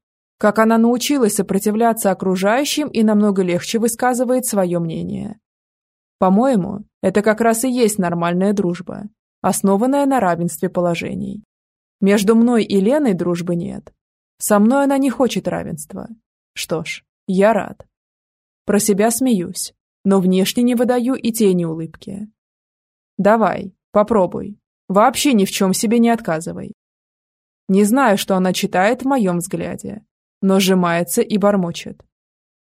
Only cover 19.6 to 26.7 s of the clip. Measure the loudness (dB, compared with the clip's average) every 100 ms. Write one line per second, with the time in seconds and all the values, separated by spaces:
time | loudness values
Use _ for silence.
19.6 | -12 _ _ _ 0 2 4 2 0 0
20.6 | 0 0 0 0 0 -2 -4 0 2 2
21.6 | -2 -6 -10 -14 -16 -14 -14 _ _ _
22.6 | _ _ _ _ _ -2 2 4 2 -2
23.6 | -10 _ _ 0 2 2 0 -2 -10 -16
24.6 | _ _ _ 2 2 2 2 2 2 0
25.6 | -2 0 0 2 2 0 -2 -6 -6 -12
26.6 | -14